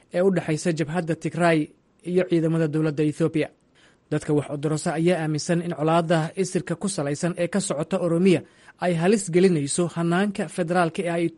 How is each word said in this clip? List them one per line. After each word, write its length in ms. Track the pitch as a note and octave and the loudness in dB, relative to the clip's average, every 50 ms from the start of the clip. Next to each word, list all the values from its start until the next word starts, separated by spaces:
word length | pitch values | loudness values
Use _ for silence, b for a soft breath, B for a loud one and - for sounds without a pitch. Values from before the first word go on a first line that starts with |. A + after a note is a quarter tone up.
| b b - | b b -2
ee 80 | F3 | 2
u 80 | F#3 G3 | 2 2
dhexaysa 380 | F#3 E3 - - D#3 D3 - F3+ D#3+ | 2 2 0 -2 -2 -2 0 -2 -2
jabhadda 400 | D3+ D#3+ C#3+ D#3+ F#3 E3+ D#3+ D#3 | -2 -2 -2 -4 -4 -2 -4 -4
Tigray 440 | - - D#3+ D#3 E3 F3 E3+ E3 D#3 D3+ - _ _ _ _ _ _ - | -4 -6 -6 -2 2 2 4 4 2 0 -2 _ _ _ _ _ _ -8
iyo 180 | E3+ F3+ F#3 F3+ | -2 0 0 2
ciidamada 400 | - F3 E3 D#3+ D#3+ E3 E3 D#3+ | 2 2 2 2 2 2 2 0
dowladda 360 | D3+ D3 D#3 D#3 D#3+ C#3+ D#3 D3+ | 0 0 0 0 0 0 0 0
Ethiopia. 440 | D3+ D3 - E3 D3+ - D#3 D3 - - _ _ _ b b b b b b _ - | 0 0 0 0 0 0 0 -2 -4 -6 _ _ _ b b b b b b _ -4
Dadka 200 | D3+ D3 - - D3+ | -4 -4 0 0 0
wax 140 | D3 - - | 0 0 -2
odorosa 400 | D3 C#3+ C#3+ D#3 D#3 D3+ - F3+ D3 | -6 -6 -4 -4 -4 -2 -2 -4 -2
ayaa 240 | E3 E3 F3 F3+ D#3+ | 0 2 2 2 2
aaminsan 380 | D#3 D3+ D3+ C#3+ - - E3+ E3+ | 0 -2 -4 -2 -2 -2 -2 0
in 120 | E3+ E3+ - | -2 -4 -4
colaadda 440 | - D3+ D#3+ E3 F3 E3+ D#3+ F3 D#3+ D#3 E3 - | -2 0 2 2 2 2 2 2 0 0 -2 -2
isirka 380 | G3 F#3 F#3 - F3 - - E3+ | -4 -4 -2 -2 -4 -4 -4 -4
ku 120 | - - G3 | -4 -4 -4
salaysan 440 | - E3+ C#3+ C#3+ D3 - - E3+ - | -4 -4 -4 -4 -2 -2 -4 -4 -2
ee 100 | - F3 | -2 -2
ka 120 | E3+ - G3 | -2 -2 -2
socota 380 | - - D#3+ - F#3+ - G3 F3+ | -2 -2 -4 -4 -4 -4 -2 -2
Oromiya 420 | F3+ E3 E3+ E3+ F#3 G3 E3+ C#3 B B B B B B B _ | 0 0 2 4 4 4 4 4 B B B B B B B _
ay 120 | E3+ F3+ E3+ | -2 -2 0
halis 300 | D#3+ E3+ F#3+ A3+ G3+ - E3 | 2 2 2 2 2 0 0
gelinayso 520 | D#3+ F3+ F#3+ F#3+ E3+ D3 C#3 C#3+ - F3+ F3 | 2 4 4 4 4 2 0 -2 -2 -2 -2
hannaanka 560 | D#3+ - E3+ E3+ E3+ E3+ F3+ G3+ G#3 G3 - F3 D3+ | -2 -2 -2 -2 0 0 0 0 -2 -2 -4 -6 -6
federaalka 520 | - F#3+ F3 D#3+ F3+ F3+ F3 E3 - - | -4 -4 -4 0 0 2 0 0 -2 -4
ee 80 | E3 E3+ | -4 -2
ay 160 | E3+ F3 E3+ E3 E3 | -2 -2 -2 -2 -4